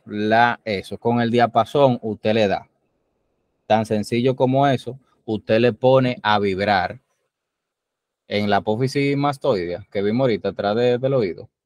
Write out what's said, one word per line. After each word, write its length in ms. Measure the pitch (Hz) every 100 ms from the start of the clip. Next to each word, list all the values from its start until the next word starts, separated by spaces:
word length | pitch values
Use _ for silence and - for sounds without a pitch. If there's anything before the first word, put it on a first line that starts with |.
| -
la, 520 | 104 107 113 120 -
eso? 340 | - 95 - 101
Con 220 | 117 120
el 100 | 117
diapasón 680 | 120 117 117 110 147 139 120
usted 320 | 110 101 110
le 140 | 110 101
da. 200 | 90 - _ _ _ _ _ _ _ _ _ -
Tan 200 | 110 110
sencillo 480 | 107 101 117 127
como 320 | 127 127 135 143
eso, 320 | 123 - 127 _ _
usted 360 | - 107 - 113
le 120 | 120
pone 460 | 107 127 131 127 123
a 200 | 104 104
vibrar 580 | 101 92 101 98 90 117 _ _ _ _ _ _ _ _ _ _ _ _ -
en 240 | 104 104
la 60 | 101
apófisis 600 | 101 107 131 143 139 139
mastoidea 680 | 143 139 147 104 87 87 -
que 140 | 104
vimos 220 | 101 117
ahorita 240 | 135 98 98
atrás 260 | 90 101
de, 240 | 110 123 123
del 160 | 135
oído. 340 | 135 98 80 - _